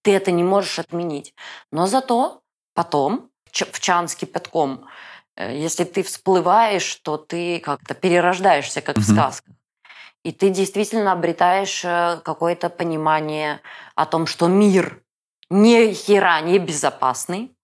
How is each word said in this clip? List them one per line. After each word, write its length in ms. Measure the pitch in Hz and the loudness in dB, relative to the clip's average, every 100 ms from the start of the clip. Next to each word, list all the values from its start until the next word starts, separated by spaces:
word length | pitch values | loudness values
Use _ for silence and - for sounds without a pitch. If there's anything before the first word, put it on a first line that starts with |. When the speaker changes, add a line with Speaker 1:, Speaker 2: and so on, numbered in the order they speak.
Speaker 1:
Ты 100 | 214 | 2
это 160 | 196 190 | 2 2
не 140 | 170 | 0
можешь 340 | 180 196 180 - | 2 0 0 -6
отменить. 540 | 165 170 170 143 - - - - - | -8 -8 -6 -8 -12 -20 -20 -20 -10
Но 140 | 156 190 | -2 0
зато 540 | 262 262 233 311 - _ _ _ | 0 0 0 -2 -6 _ _ _
потом 560 | - 170 147 139 240 - _ _ | -6 -2 0 0 -2 -8 _ _
в 40 | |
ч-, 140 | - - | -8 -8
в 80 | - | -6
чан 280 | - 175 170 | -2 -2 -2
с 60 | |
кипятком, 680 | - - 160 - 160 139 135 - - - - _ - | -8 -10 -10 -6 -4 -4 -4 -16 -20 -20 -20 _ -14
э, 200 | 98 135 160 | -10 -6 -6
если 180 | - | -4
ты 180 | 175 196 | -4 -4
всплываешь, 920 | 180 - 185 185 170 214 226 190 - - | -6 -4 0 2 4 4 2 0 -4 -8
то 140 | - 151 | -8 -8
ты 440 | - 170 170 170 | -8 -8 -6 -6
как-то 340 | 151 143 - | -6 -8 -8
перерождаешься, 880 | - 190 175 175 180 190 147 - - | -4 0 2 2 2 2 2 0 -8
как 140 | - 131 | -2 0
в 40 | |
Speaker 2:
Мгм. 160 | 104 170 | 2 4
Speaker 1:
сказках. 360 | 135 - - _ _ _ - - - _ | 2 -2 -16 _ _ _ -20 -20 -20 _
И 80 | 170 | -10
ты 180 | - 196 | 0 0
действительно 640 | 185 190 196 208 220 202 | 2 -2 -2 -2 0 0
обретаешь, 680 | 175 170 170 180 190 190 - | 0 0 2 2 2 -2 -4
э, 360 | 175 175 175 165 | -4 0 0 -2
какое-то 440 | - 156 170 170 175 | -6 -4 -2 -2 -4
понимание 920 | - 170 160 156 156 151 151 151 147 - - - | -4 -4 -2 0 0 0 -4 -4 -6 -12 -20 -8
о 100 | - - | -4 -2
том, 200 | 165 160 | -2 -2
что 220 | - 170 | 0 2
мир 520 | 190 208 190 - - _ _ _ _ - | 4 6 4 0 -6 _ _ _ _ -2
ни 420 | 190 226 233 220 | 4 6 6 4
хера 460 | 175 - 202 185 160 | 2 2 4 4 2
не 160 | 165 190 | 2 2
безопасный. 960 | 170 147 143 - 131 123 - 185 254 _ | 2 -2 -2 0 -2 -2 -6 -8 -10 _